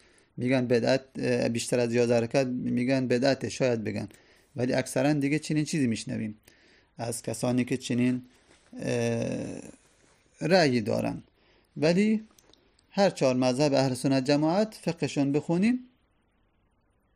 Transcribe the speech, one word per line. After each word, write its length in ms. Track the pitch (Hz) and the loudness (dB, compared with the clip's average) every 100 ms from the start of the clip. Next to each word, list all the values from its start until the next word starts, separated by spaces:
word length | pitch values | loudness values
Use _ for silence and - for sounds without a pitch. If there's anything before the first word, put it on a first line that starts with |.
| _ _ _ - | _ _ _ -6
می‌گن 300 | 123 135 120 | 0 0 2
بدعت، 520 | 123 123 131 - - 131 123 123 | 2 4 0 -2 -6 -2 0 0
بیشتر 320 | 117 - 123 | -2 -2 0
از 120 | 120 | 2
یازده 280 | 117 120 120 | 2 2 2
رکعت 260 | 117 143 131 | 2 0 0
می‌گن 640 | 123 123 123 123 135 127 | -2 -2 -2 0 0 0
بدعته 400 | 123 135 131 117 | 2 2 0 -4
شاید 360 | - 131 117 | -2 0 0
بگن، 240 | 107 104 101 - _ _ _ - | -2 -6 -8 -14 _ _ _ -4
ولی 160 | 127 | -2
اکثراً 400 | 135 127 135 139 | 0 -2 0 0
دیگه 260 | 151 139 147 | 2 0 -2
چنین 260 | - 151 | -2 -2
چیزی 220 | 151 170 127 | 0 0 0
می‌شنویم 520 | 110 - 117 110 107 _ _ _ _ _ - | -2 -4 -6 -6 -10 _ _ _ _ _ -10
از 240 | 117 113 | -8 -8
کسانی 420 | - 113 123 123 | -8 -4 0 0
که 120 | 120 127 | 0 -2
چنین، 460 | - 123 123 127 123 _ _ _ _ 254 | -2 0 0 0 -6 _ _ _ _ -10
اه، 840 | - 123 117 117 120 123 - - - - _ _ _ _ _ - | -4 -2 0 -2 -2 -4 -8 -12 -16 -20 _ _ _ _ _ -8
رأیی 400 | 160 185 151 123 | 2 4 4 2
دارن. 420 | 104 113 113 120 - _ _ _ _ - | 0 -2 -2 -6 -12 _ _ _ _ -2
ولی 480 | 147 175 214 214 - _ _ _ _ _ _ | 2 2 2 0 -4 _ _ _ _ _ _
هر 200 | - 196 | 0 2
چهار 240 | - 139 | 2 2
مذهب 380 | 127 127 127 147 | 2 2 2 2
اهل 220 | 135 135 | 2 2
سنت 300 | 127 143 135 | 0 0 0
جماعت 500 | 131 143 156 180 214 | 2 2 2 2 0
فقهشون 580 | - - 165 143 - 139 | -4 -6 -4 -4 -2 0
بخونیم، 460 | 143 147 170 214 247 - _ _ _ _ _ _ _ _ _ _ _ _ | 0 0 0 2 0 -6 _ _ _ _ _ _ _ _ _ _ _ _